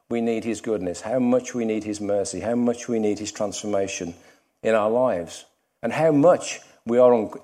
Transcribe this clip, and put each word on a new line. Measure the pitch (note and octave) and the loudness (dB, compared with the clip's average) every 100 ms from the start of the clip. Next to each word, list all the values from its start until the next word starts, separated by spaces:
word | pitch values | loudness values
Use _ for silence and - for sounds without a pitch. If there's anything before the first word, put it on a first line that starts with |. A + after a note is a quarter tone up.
| - | -6
we | A#2 | -2
need | A#2 A2+ | -2 -2
his | A2+ G2+ | -4 -6
goodness, | A#2 G#2 F2+ E2+ | -4 -4 -4 -6
how | G#2+ B2+ | -4 0
much | B2 B2 B2 A#2+ | 2 2 0 -4
we | |
need | A2 A2 G#2 | -2 -2 -4
his | G2+ | -6
mercy, | G2+ G2+ F#2+ F2+ | -2 -2 -2 -4
how | G#2 A#2+ | -2 0
much | A#2+ A#2+ - | 0 -2 -4
we | A2+ | 0
need | G#2+ G2+ | 0 -2
his | G#2+ | -6
transformation | - G2+ - G#2+ G2+ F#2+ - E2+ F2 - _ _ _ | -6 -6 -6 -4 -2 -2 -6 -10 -12 -20 _ _ _
in | A2 A2 | 0 2
our | G#2 | 2
lives, | A#2+ B2+ F2+ E2+ - - _ _ _ | 2 0 -2 -6 -14 -20 _ _ _
and | A#2 | -6
how | B2+ D#3+ | 0 2
much | C#3+ E3+ C#3 - - - _ A2+ | 6 6 4 0 -12 -16 _ 0
we | A#2+ | 6
are | B2+ | 6
un-, | A#2+ G#2 - | 6 0 -8